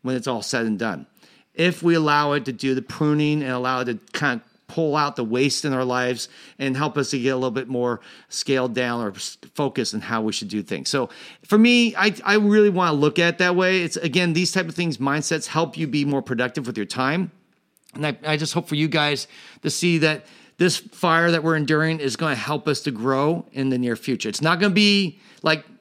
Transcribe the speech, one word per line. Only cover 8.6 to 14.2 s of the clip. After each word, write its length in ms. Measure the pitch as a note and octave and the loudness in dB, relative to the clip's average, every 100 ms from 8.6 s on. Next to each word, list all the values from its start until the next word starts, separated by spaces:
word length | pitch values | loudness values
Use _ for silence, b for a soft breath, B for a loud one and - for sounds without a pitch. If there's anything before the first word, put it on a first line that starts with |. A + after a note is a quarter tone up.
| B2+ | 0
down 260 | A2+ B2 A#2+ | -2 -2 -2
or 100 | A2 | -6
s-, 260 | F#2+ - - - | -8 -14 -14 -12
focused 400 | - C#3 - A2 | -4 -2 -2 -4
in 60 | G#2+ | -4
how 220 | - A#2 | -4 -2
we 100 | A2 | -2
should 160 | - G2+ | -4 -6
do 140 | G#2+ | -6
things. 260 | - F2 C2+ | -6 -6 -2
So 220 | C#3+ A#2+ B B B - | -2 -2 B B B 2
for 120 | G#3+ | 6
me, 360 | A#3 A#3+ A#3 | 6 6 4
I, 180 | F#3+ G#3 - | 2 0 0
I 100 | - G#3 | 2 4
really 340 | G#3 G#3+ G#3 | 6 6 6
wanna 240 | F#3 F3 | 4 2
look 260 | D3 D3+ D3+ | 4 2 4
at 140 | E3+ | 0
it 40 | E3 | 2
that 160 | F3+ | 2
way. 280 | F3+ F#3 F#3 | 4 2 2
It's, 140 | E3+ - | 0 -4
again, 360 | E3+ F3 | 0 0